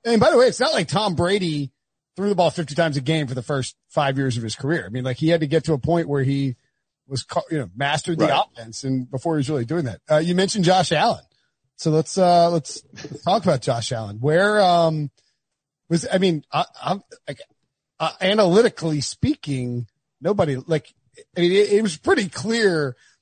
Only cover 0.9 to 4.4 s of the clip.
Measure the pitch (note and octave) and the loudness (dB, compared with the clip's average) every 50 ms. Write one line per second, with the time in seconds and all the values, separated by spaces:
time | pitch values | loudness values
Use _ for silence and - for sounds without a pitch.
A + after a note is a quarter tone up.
0.9 | C#3+ G3+ A3 G3 E3 C3+ E3+ F3+ G3+ G#3 F#3 E3 D3+ D3 C#3+ B2+ _ _ _ _ | -2 -2 -2 -2 -2 0 0 0 0 0 0 -2 -2 -4 -6 -8 _ _ _ _
1.9 | _ _ _ _ _ F3+ G3 G#3 G3+ F#3 F3 D#3 - F3 D#3+ - D3 F3 E3 D#3 | _ _ _ _ _ -4 -2 -2 2 2 2 2 2 -2 -6 -4 -2 0 0 0
2.9 | C3+ C#3+ B2 D3+ D#3+ D#3 D3 B2 C3+ C3 A2+ - D3 C3+ - - - _ _ _ | 0 -2 -2 0 0 0 -2 -4 -6 -8 -6 -4 -4 -4 -4 -6 -10 _ _ _
3.9 | - D#3 C#3+ C#3 C3+ C#3 C3+ C3 A2 B2 | -2 0 0 0 0 0 -2 -2 -2 -4